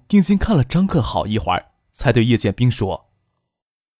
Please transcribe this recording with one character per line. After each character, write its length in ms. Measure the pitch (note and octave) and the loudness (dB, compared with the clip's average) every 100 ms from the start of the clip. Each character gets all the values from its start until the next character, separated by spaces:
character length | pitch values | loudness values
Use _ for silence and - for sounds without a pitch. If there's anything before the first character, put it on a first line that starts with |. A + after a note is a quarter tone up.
| - | 0
定 140 | G3+ | 2
睛 160 | F3+ G3 | 2 2
看 180 | - F#3 | 2 0
了 100 | B2+ | 0
张 200 | E3+ F#3+ | 0 0
克 160 | E3 | 0
好 240 | A#2 - E2+ | -2 -4 -2
一 140 | G#2+ | -4
会 140 | F2+ | -2
儿， 180 | F2+ - _ _ | -4 -4 _ _
才 200 | - - | -6 0
对 140 | A#2 A#2 | 2 2
叶 120 | A#2 | 2
剑 160 | G#2+ | 0
冰 160 | F#2+ B2 | 0 0
说：“ 400 | - G2 E2+ _ _ _ _ _ _ _ _ _ _ | 0 -4 -8 _ _ _ _ _ _ _ _ _ _